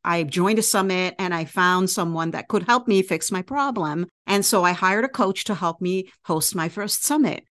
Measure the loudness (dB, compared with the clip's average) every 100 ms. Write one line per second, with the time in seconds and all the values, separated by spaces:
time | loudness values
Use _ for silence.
0 | -2 -2 0 0 2 2 2 2 2 0
1 | -2 -2 -4 -4 -4 2 4 4 2 0
2 | -2 -2 -4 -6 -4 -2 2 2 4 2
3 | 2 -2 -2 -6 -4 -2 -2 -2 -4 -4
4 | -6 _ -2 0 2 2 2 2 2 2
5 | 0 0 0 0 -4 -2 -2 -2 -2 -2
6 | -4 _ -4 -2 -2 -2 -4 -4 -4 -2
7 | 0 2 2 0 -12